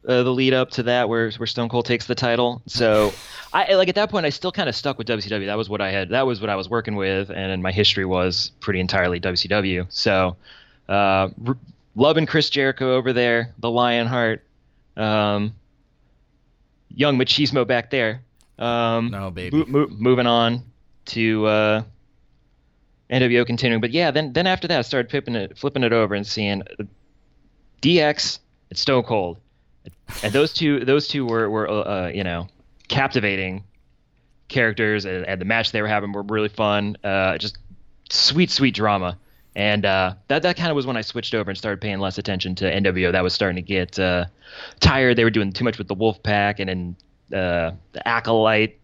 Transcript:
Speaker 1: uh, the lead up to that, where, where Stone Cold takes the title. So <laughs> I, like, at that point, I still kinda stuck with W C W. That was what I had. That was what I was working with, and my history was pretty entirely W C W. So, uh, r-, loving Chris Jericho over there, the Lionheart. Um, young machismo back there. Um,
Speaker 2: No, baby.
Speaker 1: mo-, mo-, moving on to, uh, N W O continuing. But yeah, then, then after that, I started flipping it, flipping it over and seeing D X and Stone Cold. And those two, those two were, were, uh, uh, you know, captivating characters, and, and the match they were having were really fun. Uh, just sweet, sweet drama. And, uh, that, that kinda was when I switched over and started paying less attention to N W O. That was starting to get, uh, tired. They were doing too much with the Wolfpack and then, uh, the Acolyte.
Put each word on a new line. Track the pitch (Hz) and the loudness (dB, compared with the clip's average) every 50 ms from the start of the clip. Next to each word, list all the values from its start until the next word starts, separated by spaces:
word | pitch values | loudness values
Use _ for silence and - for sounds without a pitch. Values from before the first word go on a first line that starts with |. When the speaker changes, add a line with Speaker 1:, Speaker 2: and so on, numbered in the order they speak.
| _ | _
Speaker 1:
uh, | - 127 123 | 2 2 2
the | 123 127 127 | 4 2 2
lead | 127 135 131 | 2 2 4
up | 131 131 127 - | 4 2 2 0
to | - - | -2 -2
that, | 117 120 120 123 120 104 | 0 2 2 2 2 2
where, | 117 113 113 110 | 0 0 0 -2
where | 110 - 117 | -2 -6 -8
Stone | 110 - 123 117 113 | -6 -4 -4 -4 0
Cold | 120 120 117 | 0 -2 0
takes | - 120 117 - | 0 -2 -2 0
the | - 123 | -4 -4
title. | - 135 120 117 117 123 120 123 120 - | 0 0 0 2 2 2 0 -2 -6 -12
So | - - - 123 113 107 107 107 104 - - - - | -10 -2 2 4 4 6 4 4 2 0 -6 -16 -18
<laughs> | - - - - - | -18 -18 -16 -2 0
I, | 165 190 - | 0 2 4
like, | 196 185 190 175 | 4 4 4 4
at | 180 | 2
that | 202 214 208 | 0 0 0
point, | 214 202 160 | 0 0 0
I | 147 | -2
still | 139 - - 185 | -2 -2 -6 -4
kinda | - 208 180 135 120 | -4 -2 -4 -2 -4
stuck | - - 143 131 - | -4 -4 -4 -4 -4
with | 113 | -4
W | 110 117 107 | -4 -2 -4
C | 101 101 | -2 -4
W. | 107 104 98 | -4 -4 -2
That | 98 104 | -2 -2
was | 110 110 98 | -4 -2 -4
what | 104 101 | -4 -4
I | 101 95 | -2 -2
had. | 95 98 95 85 | -2 -4 -2 0
That | 107 127 135 | 0 0 2
was | 131 120 98 | 0 -2 -2
what | 107 107 | -2 -2
I | 101 | -2
was | 95 92 87 | -4 -4 -4
working | 120 117 110 117 107 | -4 -4 -2 -4 -4
with, | 101 95 95 95 95 98 95 | -2 -2 0 0 -2 -2 -4
and | 85 90 95 95 95 92 | -6 -6 -4 -4 -4 -2
my | 92 95 | -2 -2
history | 92 95 104 - - 101 95 | 0 0 0 0 0 -4 -2
was | 92 92 90 90 92 90 - - - _ _ | -2 0 0 0 0 -2 -4 -6 -8 _ _
pretty | - - 98 92 | -6 -4 -2 -2
entirely | 92 92 - 95 90 90 90 87 | -2 0 0 0 0 0 -2 -2
W | 85 95 92 | -4 -4 -4
C | - - 90 | -4 -2 0
W. | 101 107 95 95 90 90 90 92 | -2 0 0 -2 -4 -4 -6 -6
So, | - - - 113 98 95 92 92 90 - - - - - - _ _ _ _ - | -6 -2 0 2 2 2 2 0 -2 -8 -18 -20 -20 -20 -20 _ _ _ _ -2
uh, | 95 101 101 98 95 95 95 92 - - 113 | 0 2 2 4 4 2 0 0 -4 -6 -4
r-, | 120 135 123 - - - _ _ _ _ | -4 -4 -4 -8 -20 -20 _ _ _ _
loving | 107 131 147 160 156 156 | 4 4 4 4 4 0
Chris | - - 156 147 - | 2 0 0 0 0
Jericho | - 143 135 135 131 - 131 127 127 | 0 0 0 0 0 0 0 2 2
over | 131 117 131 120 | 2 2 0 2
there, | 123 120 120 117 117 117 120 - - | 2 2 4 2 2 0 -4 -10 -6
the | - 117 | -4 0
Lionheart. | 117 120 120 123 117 120 117 117 127 123 117 110 110 - _ _ _ _ _ _ _ _ _ _ _ | 2 2 2 2 2 0 0 0 0 0 0 0 -2 -4 _ _ _ _ _ _ _ _ _ _ _
Um, | - 110 107 107 107 104 104 104 104 104 107 107 - _ _ _ _ _ _ _ _ _ _ _ _ _ _ _ _ _ _ _ _ _ _ _ _ _ _ | -4 -2 0 2 2 2 2 0 -2 -2 -6 -8 -12 _ _ _ _ _ _ _ _ _ _ _ _ _ _ _ _ _ _ _ _ _ _ _ _ _ _
young | - - 139 147 139 123 | -2 0 2 2 4 2
machismo | 135 - - - 147 - - 139 120 | 2 2 2 2 2 2 2 0 2
back | 107 110 117 117 - | 2 0 0 0 -2
there. | 139 131 117 110 113 131 127 _ _ _ _ _ _ - | -2 0 0 0 -2 -6 -14 _ _ _ _ _ _ -6
Um, | 117 120 120 120 117 117 117 117 113 120 | -4 -2 0 2 2 2 2 0 -2 -2
Speaker 2:
No, | 101 98 98 95 | -4 -6 -8 -8
baby. | 85 92 90 92 135 | -8 -8 -8 -2 0
Speaker 1:
mo-, | 156 151 | 0 0
mo-, | 123 135 143 151 - | 2 2 0 0 0
moving | - 104 110 123 127 123 123 | -4 0 4 4 4 4 4
on | 120 117 117 117 117 120 123 127 - _ _ _ _ _ _ _ | 4 4 4 4 2 0 -2 -8 -14 _ _ _ _ _ _ _
to, | - - 117 113 110 110 110 107 | -8 -2 0 2 2 2 2 2
uh, | 107 107 107 107 107 107 110 110 - - _ _ _ _ _ _ _ _ _ _ _ _ _ _ _ _ _ _ _ _ _ _ _ | 4 4 4 4 4 2 0 -2 -6 -16 _ _ _ _ _ _ _ _ _ _ _ _ _ _ _ _ _ _ _ _ _ _ _
N | 123 127 | 2 2
W | 127 123 120 120 | 4 4 4 4
O | 120 | 2
continuing. | 120 120 117 127 123 117 113 | 2 0 0 2 2 2 2
But | 110 117 | 0 0
yeah, | 123 165 175 156 | 0 2 0 2
then, | 135 151 156 143 | 2 0 -2 0
then | 120 160 180 | -2 0 2
after | 185 185 185 - 156 | 2 0 0 -2 -2
that, | 170 139 | 0 -2
I | |
started | 117 - - 131 120 - | 0 0 -2 -2 -2 -2
flipping | - 139 - - 117 | -4 -4 -4 -2 -4
it, | 110 98 - - - | -4 -4 -6 -10 -6
flipping | - 143 - 135 | -6 -4 0 0
it | 127 117 | 2 4
over | 117 113 110 95 104 | 4 4 4 2 0
and | 101 101 | -4 -4
seeing | 104 - 107 104 101 101 98 92 - - - 104 - - _ _ _ _ _ _ _ _ _ _ _ _ _ _ - _ _ | -6 -4 -4 -2 -2 -2 -4 -6 -10 -10 -12 -12 -12 -12 _ _ _ _ _ _ _ _ _ _ _ _ _ _ -20 _ _
D | - 156 175 170 | 2 4 4 4
X | 151 147 147 - - - - - _ _ _ _ _ _ | 4 2 0 0 -4 -6 -6 -8 _ _ _ _ _ _
and | - - | -8 -4
Stone | - - 135 127 | 0 2 2 2
Cold. | 117 - 120 104 92 87 85 - _ _ _ _ _ _ _ _ _ - - _ _ - - - | 2 0 -2 -2 -2 -4 -8 -12 _ _ _ _ _ _ _ _ _ -20 -20 _ _ -16 -12 -6
And | - 107 | -4 0
those | 101 135 147 156 | 2 2 2 2
two, | - - 165 147 143 135 120 | 0 0 0 2 2 2 4
those | 127 139 147 147 - | 4 2 2 2 -2
two | - 143 131 | -4 -4 -2
were, | 117 113 113 113 101 | -2 0 0 0 0
were, | 107 110 107 - | 0 -2 -2 0
uh, | 107 | -2
uh, | 104 - - 104 95 90 87 - | -2 -2 -2 -2 -2 -4 -4 -4
you | 98 98 | -4 -4
know, | 90 87 - - - _ _ _ _ _ _ - _ | -4 -4 -6 -8 -10 _ _ _ _ _ _ -10 _
captivating | - 135 135 135 - 131 104 101 98 95 95 92 92 95 98 - _ _ _ _ _ _ _ _ _ _ _ _ _ _ _ - | 0 0 0 2 0 0 0 0 -2 -2 -4 -6 -6 -10 -12 -16 _ _ _ _ _ _ _ _ _ _ _ _ _ _ _ -4
characters, | - 131 120 113 101 120 113 107 107 107 98 | 0 2 2 2 2 0 0 0 0 0 -2
and, | 98 92 90 87 | -4 -6 -6 -4
and | 85 98 92 | -6 -6 -4
the | 92 | -2
match | 98 113 113 110 - | 0 0 0 0 0
they | - 110 | -2 -2
were | 104 107 | 0 0
having | 107 104 101 101 | 0 0 -2 -4
were | 98 101 | -6 -8
really | 101 101 110 107 107 104 | -6 -4 -2 -2 -2 -2
fun. | 104 - 110 104 104 104 101 101 104 - | -2 0 0 2 2 2 0 -2 -6 -6
Uh, | - 101 95 98 95 95 82 - | -4 -2 0 2 0 0 0 -2
just | - 107 - - - - - - - - - _ _ - | -6 -8 -10 -12 -20 -20 -20 -20 -20 -20 -20 _ _ -4
sweet, | - - - - 131 165 180 - | 0 2 2 2 4 2 2 2
sweet | - - 139 127 95 | 2 2 2 2 2
drama. | 98 107 107 101 95 90 87 87 - _ _ _ _ _ _ _ | 2 0 0 2 0 -2 -4 -6 -8 _ _ _ _ _ _ _
And, | - 101 104 104 104 98 | -2 0 2 2 2 2
uh, | 98 95 95 92 92 95 - _ - | 2 2 2 2 0 -2 -8 _ -2
that, | 139 160 | -2 2
that | 175 180 175 | 2 0 0
kinda | - 170 165 151 | 0 -2 -2 0
was | 143 127 | -2 -2
when | 131 127 | -2 -4
I | 113 | -6
switched | 107 - - 120 110 - 117 | -6 -6 -8 -8 -6 -2 -4
over | 110 101 98 | -2 -2 -4
and | 95 | -8
started | 95 - 107 101 92 | -6 -4 -6 -4 -4
paying | - 107 98 95 | -4 -6 -4 -2
less | 98 95 92 - | -4 -4 -4 -4
attention | - - 98 92 - 92 90 | -4 -4 -4 -4 -4 -4 -4
to | - 98 90 | -2 -2 0
N | 78 98 98 | 0 2 0
W | 95 90 92 92 87 | 0 2 2 0 2
O. | |
That | 87 92 | 2 2
was | 90 92 - | 2 0 0
starting | - 107 95 90 | 0 0 0 -2
to | 90 | -4
get, | 85 87 101 92 90 - - 98 | -6 -4 -2 -2 -2 -2 -2 -2
uh, | 92 92 90 90 87 90 _ _ _ - - - - - - - | 0 2 2 0 -2 -4 _ _ _ -20 -20 -18 -18 -18 -6 2
tired. | - - 135 135 131 127 120 | 2 4 4 6 4 4 4
They | 117 117 | 4 4
were | 113 | 4
doing | 104 110 101 98 | 2 2 -2 -2
too | 92 - 123 | -4 -2 -2
much | 117 110 - | -2 -2 -4
with | 107 - | -8 -8
the | 104 | -4
Wolfpack | 92 110 110 104 - - 107 104 104 101 101 104 - | 0 0 0 0 0 -2 0 0 2 2 0 -2 -2
and | 98 95 | -4 -4
then, | 92 92 90 87 87 _ _ _ _ _ _ _ - | -4 -4 -6 -8 -10 _ _ _ _ _ _ _ -4
uh, | 95 92 90 87 85 82 80 - 85 - _ | -2 -2 0 0 0 -2 -2 -6 -10 -18 _
the | - - - | -14 -6 -2
Acolyte. | - 117 117 - 113 113 110 110 110 110 107 110 110 - _ | 0 0 0 2 2 2 4 4 4 4 2 2 0 -4 _